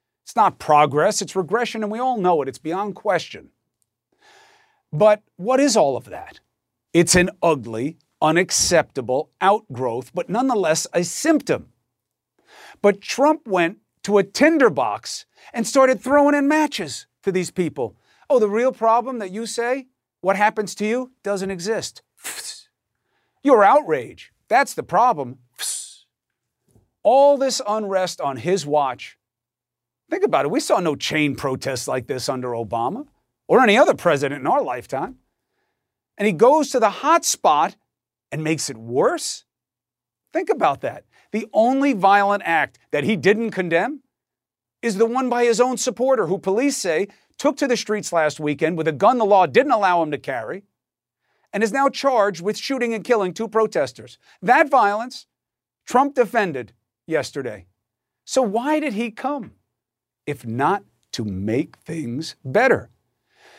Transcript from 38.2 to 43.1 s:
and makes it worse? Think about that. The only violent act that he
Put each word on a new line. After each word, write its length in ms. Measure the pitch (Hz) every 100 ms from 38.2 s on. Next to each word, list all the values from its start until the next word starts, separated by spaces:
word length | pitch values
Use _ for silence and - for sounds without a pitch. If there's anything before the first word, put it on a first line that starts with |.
| _
and 100 | 143
makes 260 | 156 160 -
it 80 | 113
worse? 680 | 113 123 208 339 - - - _ _ _ _ _ _ _ _
Think 180 | 311 392
about 300 | 330 175 139
that. 240 | 127 98 - _ _
The 160 | 214 226
only 400 | - 226 269 277
violent 500 | 226 190 202 202 202
act 360 | 180 165 139 _ _
that 140 | 147
he 100 | 143